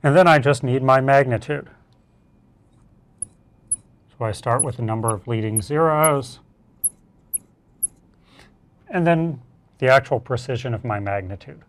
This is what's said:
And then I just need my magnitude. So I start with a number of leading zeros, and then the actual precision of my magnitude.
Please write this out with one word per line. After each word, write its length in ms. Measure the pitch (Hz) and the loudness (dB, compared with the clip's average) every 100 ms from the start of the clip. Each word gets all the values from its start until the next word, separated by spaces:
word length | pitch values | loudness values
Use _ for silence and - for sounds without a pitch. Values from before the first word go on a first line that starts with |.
And 140 | 147 147 | 4 6
then 120 | 180 | 6
I 120 | 151 | 6
just 240 | 131 135 | 4 0
need 180 | 135 127 | 0 0
my 200 | 131 131 | 4 2
magnitude. 680 | 135 139 127 113 - 143 - _ _ _ _ _ _ _ _ _ _ _ _ _ _ _ - _ _ _ _ - _ _ _ _ | 4 4 4 -2 -4 -10 -10 _ _ _ _ _ _ _ _ _ _ _ _ _ _ _ -20 _ _ _ _ -14 _ _ _ _
So 80 | 113 | -6
I 60 | |
start 320 | 101 - 120 | -4 -2 0
with 160 | 151 120 | -2 -4
a 20 | |
number 280 | 113 113 113 | -6 -4 -4
of 180 | 107 107 | -4 -4
leading 340 | 113 110 110 | -4 -2 -6
zeros, 760 | 95 147 165 151 156 139 127 - _ _ _ _ - _ _ _ _ - _ _ _ _ - _ _ _ _ _ - _ _ _ _ | -4 0 0 2 2 0 -4 -18 _ _ _ _ -12 _ _ _ _ -18 _ _ _ _ -14 _ _ _ _ _ -20 _ _ _ _
and 160 | 190 170 | -2 2
then 360 | 170 165 139 - _ _ _ | 2 0 -6 -14 _ _ _
the 120 | 131 | 4
actual 300 | 135 131 127 | 4 4 -6
precision 540 | - 123 - 120 131 | -4 -6 -4 -6 -6
of 100 | 113 | -6
my 160 | 117 104 | -4 -6
magnitude. 640 | 98 101 92 98 - 143 | -4 -6 -8 -14 -16 -20